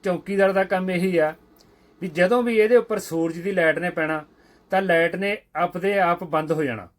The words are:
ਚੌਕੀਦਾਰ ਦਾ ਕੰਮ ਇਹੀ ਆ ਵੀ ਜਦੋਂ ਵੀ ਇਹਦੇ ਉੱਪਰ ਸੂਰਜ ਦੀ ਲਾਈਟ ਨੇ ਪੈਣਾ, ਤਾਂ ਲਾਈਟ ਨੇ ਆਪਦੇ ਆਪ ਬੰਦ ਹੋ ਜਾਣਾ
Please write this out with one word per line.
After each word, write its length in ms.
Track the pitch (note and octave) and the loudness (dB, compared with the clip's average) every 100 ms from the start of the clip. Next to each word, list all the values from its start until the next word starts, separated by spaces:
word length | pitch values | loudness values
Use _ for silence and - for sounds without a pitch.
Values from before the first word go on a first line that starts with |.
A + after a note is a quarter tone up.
ਚੌਕੀਦਾਰ 480 | G3 F3 - G3 G3 | -4 -4 -4 2 2
ਦਾ 120 | F#3+ | 2
ਕੰਮ 260 | F#3+ F#3 F#3 | 0 0 -2
ਇਹੀ 260 | F3+ F#3+ F3 | 0 0 2
ਆ 160 | D3+ D#3+ _ _ _ _ _ _ | 0 -2 _ _ _ _ _ _
ਵੀ 60 | F3+ | -10
ਜਦੋਂ 340 | D#3 F3+ B3 | 2 2 4
ਵੀ 140 | A#3+ A3 | 2 2
ਇਹਦੇ 180 | G#3+ A#3+ | 4 4
ਉੱਪਰ 220 | A#3 G#3 | 2 -6
ਸੂਰਜ 400 | - E3 E3 E3 | -4 -2 -2 -4
ਦੀ 140 | F3 | -4
ਲਾਈਟ 260 | F#3+ D#3+ D#3 | 0 2 0
ਨੇ 120 | F3 | -4
ਪੈਣਾ, 340 | E3+ D#3 D#3 D3+ _ _ _ _ | -4 -4 -4 -8 _ _ _ _
ਤਾਂ 120 | F#3+ | -2
ਲਾਈਟ 340 | F#3+ E3 E3 F3+ | 2 2 2 0
ਨੇ 200 | G3 G#3 _ D3+ | -4 -6 _ -4
ਆਪਦੇ 420 | F3 F3 F#3+ G3+ | -4 -2 -2 0
ਆਪ 240 | F3 F3 F3+ | 0 0 -2
ਬੰਦ 260 | D#3 D#3 | -4 -2
ਹੋ 100 | D#3 | -2
ਜਾਣਾ 240 | C#3+ A2+ F2+ | -2 -4 -12